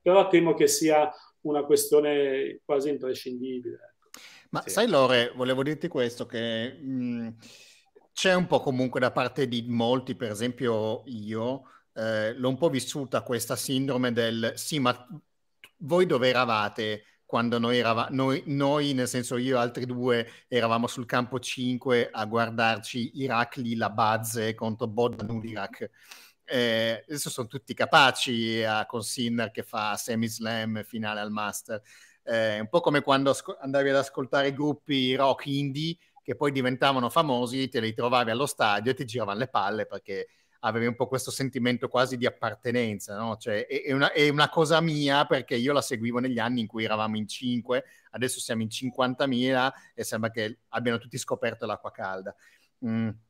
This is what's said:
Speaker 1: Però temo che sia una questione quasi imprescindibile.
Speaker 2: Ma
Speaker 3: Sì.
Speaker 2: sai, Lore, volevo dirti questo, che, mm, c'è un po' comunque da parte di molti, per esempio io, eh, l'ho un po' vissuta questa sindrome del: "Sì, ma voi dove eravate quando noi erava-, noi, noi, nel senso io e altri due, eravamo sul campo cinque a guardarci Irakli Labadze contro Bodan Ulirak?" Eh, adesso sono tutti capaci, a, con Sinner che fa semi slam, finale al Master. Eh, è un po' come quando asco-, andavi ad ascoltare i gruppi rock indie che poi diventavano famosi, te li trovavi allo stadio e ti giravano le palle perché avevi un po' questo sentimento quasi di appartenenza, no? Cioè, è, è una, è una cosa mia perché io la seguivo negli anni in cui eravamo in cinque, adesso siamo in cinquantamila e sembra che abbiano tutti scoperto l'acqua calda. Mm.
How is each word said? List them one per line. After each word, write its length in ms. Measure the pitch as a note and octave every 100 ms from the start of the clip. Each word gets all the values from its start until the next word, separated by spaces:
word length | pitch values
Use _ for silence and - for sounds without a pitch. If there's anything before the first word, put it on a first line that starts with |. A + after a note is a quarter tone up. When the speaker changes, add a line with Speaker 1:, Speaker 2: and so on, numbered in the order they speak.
Speaker 1:
Però 260 | F3 G3 F#3
temo 260 | E3+ E3
che 140 | D3+ D3
sia 440 | - D#3+ D3+ D3+ - - _
una 220 | D#3 D3
questione 960 | C#3+ D3 - D3+ D3 C#3+ C#3 C3+ C3+ -
quasi 260 | - C#3 C#3+
imprescindibile. 1040 | C3+ B2+ B2 C3 B2 B2+ B2+ A#2 A#2 - _ _ - - - _
Speaker 2:
Ma 100 | D#3
Speaker 3:
Sì. 80 | -
Speaker 2:
sai, 180 | - A#3
Lore, 460 | D3 C3 B2 A#2+
volevo 260 | B2 B2+ C3
dirti 280 | C#3 D3+ E3+
questo, 360 | C#3 A#2+ A#2+
che, 480 | A2+ A#2 A#2 A2+ A#2+ -
mm, 460 | C3+ C3 B2 A#2+ A2+ A2+ - - - - _ - _
c'è 200 | - F#3+
un 140 | F3+ F3
po' 140 | C3
comunque 380 | D3 B2+ B2+ C3
da 120 | B2
parte 360 | D3 B2 - B2+
di 160 | A#2+ A#2+
molti, 480 | A#2 A#2 C3 C3
per 160 | G2 A#2
esempio 720 | G#2 B2 A#2+ B2 A2 A2 A2+
io, 580 | C#3 A#2 G#2 A2 A#2 C#3 - - _
eh, 400 | - A2 A2 A2
l'ho 160 | B2+ B2+
un 80 | B2+
po' 120 | E3+
vissuta 520 | C3+ - D3+ C3 A#2+
questa 340 | - A#2+ -
sindrome 560 | B2 - C3 C3+ B2 B2+
del: 420 | A#2 A2+ A2+ A2+
"Sì, 240 | - - D#3
ma 280 | B2 A#2+ - D#3 _ _ _ _ - _
voi 240 | C#3+ F3 F#3
dove 200 | C3+ B2+
eravate 760 | A#2+ B2 A2 G#2 - G#2+ G#2 _ _
quando 340 | _ B2 A#2 A#2
noi 180 | A#2 B2
erava-, 300 | A2+ A2+ C3+
noi, 320 | C3 C3 C#3 -
noi, 460 | C#3 C#3 D3 C#3+
nel 140 | C3 B2
senso 300 | C3 A#2+ B2
io 200 | B2+ B2+
e 20 |
altri 260 | A#2+ A#2+
due, 420 | B2 B2 B2 A#2+ A2+ - _
eravamo 400 | B2 A2+ A#2 A#2+
sul 180 | -
campo 340 | A2+ B2+ A#2+ C3
cinque 680 | - - B2 B2 C3+ A#2+ B2+
a 140 | A2+
guardarci 840 | G#2 A#2 A2+ A2+ A2+ G#2+ - B2+ A2+ C#3
Irakli 540 | C3 A#2 A#2+ C#3+ A#2
Labadze 800 | A2+ G#2+ G#2+ A2 A2 A2+ A2+ A2
contro 320 | A2+ A2+ A2 A#2
Bodan 420 | G#2+ A#2+ A#2 G#2+
Ulirak?" 580 | A#2 A2 G#2+ G2 - G#2+ _ - - - _
Eh, 600 | - C3+ A#2+ A2+ A2+ A2 -
adesso 220 | D3 D#3+
sono 180 | - A2+
tutti 280 | C3+ -
capaci, 880 | A#2 A2+ D#3+ C3 A#2+ - A#2 A2+ A2+
a, 220 | A2 G#2+ G#2
con 160 | A#2+
Sinner 480 | G#2+ - A#2 A#2 A2
che 100 | -
fa 340 | - A2+ G#2+
semi 320 | G2+ - A2+ A2+
slam, 540 | A2+ A2 A2+ A2 G#2+
finale 360 | G#2 A2+ G#2+ G#2+
al 100 | G#2+
Master. 500 | G#2+ G#2 - - A2 _ - - _
Eh, 320 | - A2+ A2
è 40 | G#2+
un 100 | G#2+
po' 100 | E3+
come 200 | E3 D3
quando 280 | C#3+ C3+ C#3
asco-, 280 | B2+ - G3
andavi 300 | C3+ C#3 C#3
ad 80 | C3+
ascoltare 500 | C3 - C3 C#3+ C#3
i 60 |
gruppi 600 | C3+ D3 C#3+ - C#3 B2+
rock 320 | B2+ C3+ C3
indie 520 | D3 C#3 C#3+ C#3 D#3+ E3 _ _ -
che 80 |
poi 160 | B2 D3
diventavano 580 | C3+ B2+ A#2+ C#3 C3 A#2+
famosi, 600 | E3 D#3 B2 B2 C3+ C3
te 100 | B2+
li 140 | A2
trovavi 380 | A2 A#2+ B2 A#2
allo 140 | A2+ C#3+
stadio 440 | - A2 G#2 A2+
e 40 |
ti 100 | B2+
giravano 340 | B2+ A#2+ G2+ G2+
le 80 | -
palle 380 | A2 G2 G#2+
perché 420 | G2+ G2+ - G2 F#2 _ _ _
avevi 260 | A#2 A2+
un 100 | A#2
po' 120 | A2+ B2
questo 240 | C3 -
sentimento 560 | - C3+ B2+ A#2+ A#2+ B2+
quasi 300 | B2 B2+ B2
di 80 |
appartenenza, 880 | A#2+ - A#2 G#2 B2 B2 A2+ G2+ - G2+
no? 200 | A2+ G#2+
Cioè, 280 | A#2+ G#2
è, 180 | B2 C#3
è 100 | D3
una, 180 | C3+ C#3+
è 160 | E3 D3
una 220 | C#3+ D3
cosa 320 | F3 D3+ D#3+
mia 440 | E3 D3 C#3+ C#3+
perché 300 | D3 C#3 -
io 160 | A#2+ B2+
la 100 | C#3+
seguivo 380 | - A#2+ A2+ A#2+
negli 180 | C3 A#2
anni 220 | A2+ B2
in 80 | G#2+
cui 160 | A2+
eravamo 320 | A2 G#2+ A2
in 140 | G#2+ G#2
cinque, 560 | - B2+ B2 - B2 - - _
adesso 300 | A2+ B2 -
siamo 200 | - A2+
in 80 | A2
cinquantamila 1040 | - C3 C3+ B2+ B2 C#3 B2 B2+ B2+ C3 - -
e 100 | -
sembra 260 | A2 A2+ A2+
che 280 | A2 G#2+ B2 _
abbiano 280 | A2+ A#2+ A#2
tutti 200 | A#2 B2+
scoperto 480 | - B2+ A#2 A2
l'acqua 260 | A2+ G#2 G#2
calda. 440 | - G2 F#2+ G2 - _ _ _ _
Mm. 240 | A#2 A2+ A2+ A2